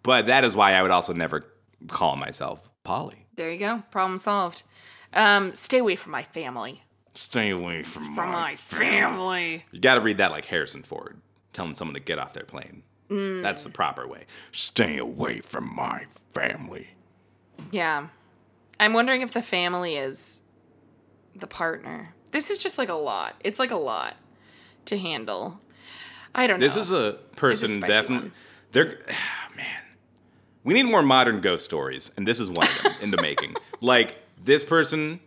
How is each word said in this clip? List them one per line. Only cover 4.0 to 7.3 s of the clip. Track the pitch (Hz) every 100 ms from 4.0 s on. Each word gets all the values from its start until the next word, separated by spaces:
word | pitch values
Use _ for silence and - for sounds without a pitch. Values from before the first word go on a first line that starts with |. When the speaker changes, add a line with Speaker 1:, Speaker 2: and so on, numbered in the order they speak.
| 190 185
Speaker 2:
solved. | 208 202 175 170 - _ - - -
Um, | - 208 202 190
stay | - - 254
away | 226
from | 175 -
my | 139
family. | - 165 139 123 110 147 _ _ _
Speaker 1:
Stay | - -